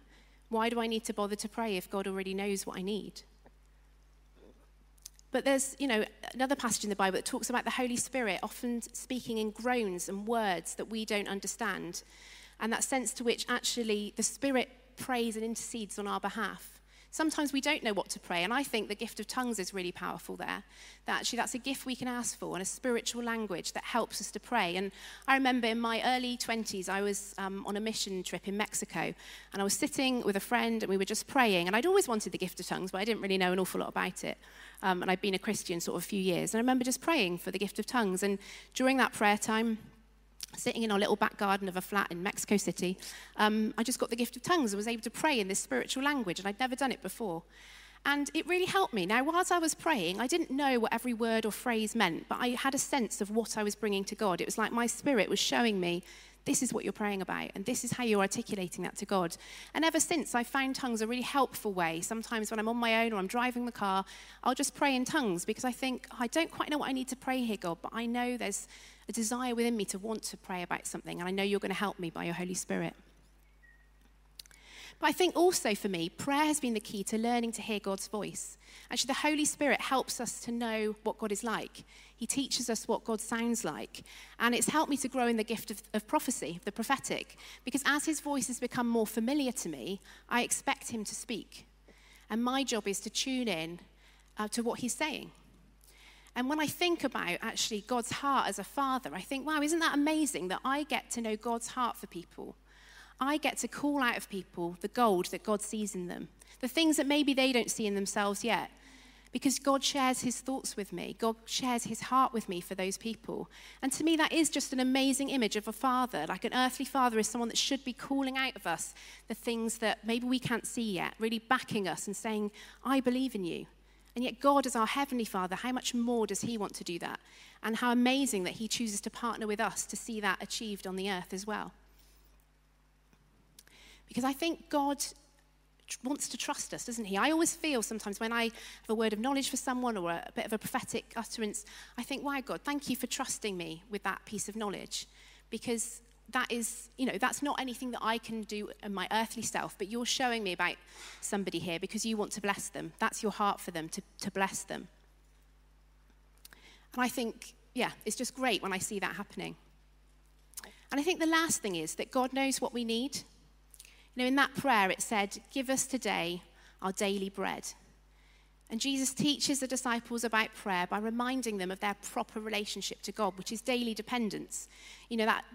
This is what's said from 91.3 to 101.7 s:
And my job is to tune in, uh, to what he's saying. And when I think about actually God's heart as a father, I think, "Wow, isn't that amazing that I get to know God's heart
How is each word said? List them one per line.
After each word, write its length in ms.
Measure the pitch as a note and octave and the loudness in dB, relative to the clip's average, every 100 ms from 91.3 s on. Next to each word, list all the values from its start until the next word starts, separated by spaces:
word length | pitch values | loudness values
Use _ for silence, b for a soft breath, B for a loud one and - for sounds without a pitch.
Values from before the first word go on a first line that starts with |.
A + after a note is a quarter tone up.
| G#3+ - - - _ - B B B B | -8 -8 -18 -20 _ -20 B B B B
And 140 | A3 | 0
my 200 | B3 C4 | 2 2
job 220 | C4 A3+ G3+ | 0 0 -2
is 140 | F#3+ | -4
to 100 | A3 | -4
tune 380 | - C4+ B3+ A#3 | -4 0 0 0
in, 320 | E3 E3 F3 - - b b b - | 0 -2 -8 -14 -20 b b b -6
uh, 120 | G#3+ | -4
to 120 | - | 0
what 200 | A3+ - | -2 -2
he's 120 | B3 | -4
saying. 380 | - D#4 B3 E3+ - - - - - B B B B B A#3 | -2 -2 -2 -10 -16 -20 -20 -20 -20 B B B B B -4
And 140 | B3+ | 0
when 100 | D#4 | 2
I 80 | D4 | 0
think 380 | - F4 E4 C4+ | 2 2 2 0
about 320 | G#3+ F3 F3 | -2 -2 -2
actually 400 | A3+ - - G#3+ | -4 -2 -2 -2
God's 300 | - B3 A3+ | -2 -2 -2
heart 380 | - C#4+ C4 - | -2 2 4 2
as 100 | G3+ | -2
a 40 | F#3+ | -4
father, 500 | - C4+ C4 C#3 F#3 | 0 0 0 -2 -6
I 60 | |
think, 240 | - C4+ C4+ | -4 -4 0
"Wow, 160 | D#4 | 0
isn't 180 | D4 E4 | 2 4
that 160 | D#4+ C#4+ | 4 4
amazing 540 | D4 D#4 C#4+ C#3+ F#3 | 4 4 2 0 -2
that 120 | F#3 | -2
I 200 | B3+ C#4+ | 0 0
get 260 | D4+ B3 - | 0 -2 -2
to 100 | A#3+ | -4
know 160 | A3+ G#3+ | -2 -2
God's 320 | A#3+ A#3 | -2 -4
heart 260 | - | -4